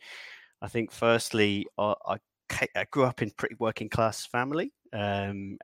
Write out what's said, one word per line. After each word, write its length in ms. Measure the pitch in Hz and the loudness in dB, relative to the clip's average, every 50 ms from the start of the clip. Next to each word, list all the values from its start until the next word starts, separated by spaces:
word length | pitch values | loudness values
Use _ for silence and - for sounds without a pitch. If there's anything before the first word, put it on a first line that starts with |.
| - - - - - - - - - - _ - | -14 -18 -18 -16 -16 -16 -18 -20 -20 -20 _ -12
I 80 | - 101 | -8 -4
think 240 | - 117 113 - | -2 -2 -2 -2
firstly, 760 | - - 120 117 117 117 - - - 110 104 104 101 101 - - _ - | -2 2 4 6 6 4 4 2 2 4 4 4 4 0 -4 -4 _ -2
I, 160 | 101 107 101 - - | 0 0 0 -2 -2
I 120 | - 95 107 _ _ _ _ _ - | -4 -4 -4 _ _ _ _ _ -8
ca-, 180 | - - - - - | -4 -2 -2 -2 -2
I 80 | 90 101 - | -2 -4 -2
grew 140 | - 147 131 | 2 2 2
up 180 | 127 127 - | 2 2 0
in 80 | 123 104 | -4 -4
pretty 260 | - - - - - - | -4 -4 -6 -6 -2 -2
working 300 | 113 110 - - 113 107 | -2 -2 -2 -2 -6 -2
class 360 | - - 113 110 104 - - | 0 2 2 2 0 -2 -6
family, 480 | - - 120 123 135 147 160 220 285 - _ _ _ | -2 0 0 0 0 0 -2 -4 -4 -8 _ _ _
um, 640 | - 107 104 101 101 101 98 98 98 98 98 98 101 - | -4 -2 -2 0 0 0 -2 -2 -4 -6 -8 -8 -8 -8